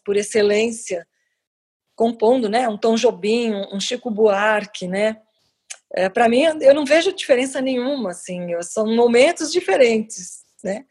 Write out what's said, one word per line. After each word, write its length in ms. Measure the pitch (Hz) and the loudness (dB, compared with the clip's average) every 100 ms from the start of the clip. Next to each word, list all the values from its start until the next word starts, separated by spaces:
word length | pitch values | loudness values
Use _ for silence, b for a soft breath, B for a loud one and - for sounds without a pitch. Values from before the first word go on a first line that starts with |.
Por 140 | - 202 | -4 -4
excelência, 920 | 202 226 208 208 226 226 - 180 - _ _ _ _ _ _ _ _ - | -2 0 2 2 0 -4 -8 -10 -10 _ _ _ _ _ _ _ _ -2
compondo, 540 | 226 233 214 262 220 | -2 2 2 2 0
né? 180 | 220 247 | 0 -2
Um 100 | 208 | 0
Tom 180 | 226 226 | 0 2
Jobim, 560 | 233 185 190 226 233 | 2 0 -2 0 0
um, 220 | 202 196 196 | -4 -6 -8
um 40 | |
Chico 320 | - 247 240 | -6 -6 -6
Buarque, 760 | 208 220 196 214 214 202 - 180 | 2 2 4 2 0 -4 -10 -8
né? 340 | 190 214 220 _ _ _ _ _ - _ | -2 -2 -4 _ _ _ _ _ -20 _
É, 160 | - 185 | -4 -2
pra 180 | 185 233 | 2 2
mim, 140 | 240 320 311 | 4 2 4
eu 120 | 262 | 4
não 100 | 285 | 4
vejo 300 | 277 302 349 | 4 2 2
diferença 480 | - - 254 269 277 | -4 0 0 0 -4
nenhuma, 500 | 262 254 247 285 208 | -2 -2 -4 -4 -6
assim, 400 | 175 - 180 175 | -8 -12 -10 -8
eu, 100 | 170 | -8
são 240 | 175 - 214 226 | -6 -4 -2 2
momentos 560 | 240 233 285 349 311 | 4 4 4 2 -4
diferentes, 920 | 339 359 349 247 220 220 - 180 - _ _ | -4 -2 2 4 2 -4 -10 -16 -18 _ _
né? 220 | 196 208 269 | -8 -8 -10